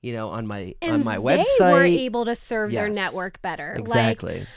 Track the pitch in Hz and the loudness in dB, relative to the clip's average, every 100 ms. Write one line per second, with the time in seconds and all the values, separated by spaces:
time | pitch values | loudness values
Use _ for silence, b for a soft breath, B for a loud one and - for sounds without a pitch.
0 | 120 113 107 107 107 104 92 - 330 302 | -10 -8 -6 -8 -8 -8 -10 -8 -2 0
1 | - 98 120 - 466 523 180 - 175 175 | 0 0 2 2 4 6 6 6 6 4
2 | 254 240 233 240 - 226 208 226 208 208 | 0 -2 -2 -4 -4 -4 -2 -2 -2 -2
3 | 185 190 185 - 180 160 143 - 113 120 | -2 -4 -8 -8 -8 -8 -8 -8 -2 2
4 | 113 113 87 87 95 | 2 -2 -6 -8 -10